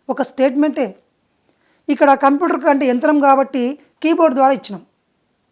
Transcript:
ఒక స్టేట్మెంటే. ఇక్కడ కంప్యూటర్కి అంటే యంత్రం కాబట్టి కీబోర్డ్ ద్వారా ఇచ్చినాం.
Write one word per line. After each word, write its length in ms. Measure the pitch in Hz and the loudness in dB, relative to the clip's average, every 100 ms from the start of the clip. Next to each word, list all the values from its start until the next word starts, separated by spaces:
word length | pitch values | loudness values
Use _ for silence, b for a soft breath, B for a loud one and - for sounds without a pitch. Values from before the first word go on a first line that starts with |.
| - | -10
ఒక 120 | 240 | -6
స్టేట్మెంటే. 760 | 247 - 262 269 302 320 226 - _ _ _ _ _ _ _ _ - | -6 -2 -2 0 -2 -2 -8 -8 _ _ _ _ _ _ _ _ -8
ఇక్కడ 240 | 294 285 | 0 2
కంప్యూటర్కి 560 | 269 277 285 339 320 302 | 4 2 0 -2 -2 0
అంటే 160 | 277 262 | 0 0
యంత్రం 340 | 247 302 294 | 0 0 2
కాబట్టి 600 | 277 269 269 277 240 294 b b | 2 2 0 -2 -4 -6 b b
కీబోర్డ్ 320 | 311 330 320 254 | -2 2 2 2
ద్వారా 160 | 269 | 0
ఇచ్చినాం. 300 | 269 - 185 _ _ _ _ _ _ _ | 0 -6 -16 _ _ _ _ _ _ _